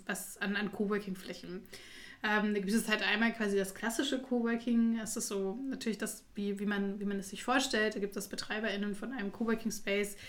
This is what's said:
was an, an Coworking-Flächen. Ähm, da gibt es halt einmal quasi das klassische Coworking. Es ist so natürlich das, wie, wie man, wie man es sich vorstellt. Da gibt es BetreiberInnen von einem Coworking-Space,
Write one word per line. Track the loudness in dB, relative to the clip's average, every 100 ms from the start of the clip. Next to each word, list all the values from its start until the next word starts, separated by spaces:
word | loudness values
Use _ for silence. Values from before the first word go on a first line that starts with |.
| -6
was | -6 -6 -4
an, | -2 0
an | -2
Coworking-Flächen. | 0 0 0 -2 -8 -8 -10 -8 -10 -10 -18 -18 -18 -18 -4
Ähm, | 2 4 4
da | 2
gibt | 2
es | 2 4
halt | 2
einmal | 4 4 4
quasi | 2 2 2
das | 2
klassische | -2 -2 0 2 0
Coworking. | 0 0 2 0 4 4 6 4
Es | -2 -4
ist | -2
so | 0 -2 -2 -4
natürlich | -2 -2 -2
das, | -2 -6 -12 -4
wie, | -2 0
wie | 0
man, | 0 0 0
wie | -2
man | -2
es | -4
sich | -6
vorstellt. | 2 2 4 4 2 2
Da |
gibt | -2 -4
es | -6
BetreiberInnen | -6 -4 -2 0 0 0
von | -2 -4
einem | -4 -4
Coworking-Space, | -2 0 2 0 -2 0 2 2 -2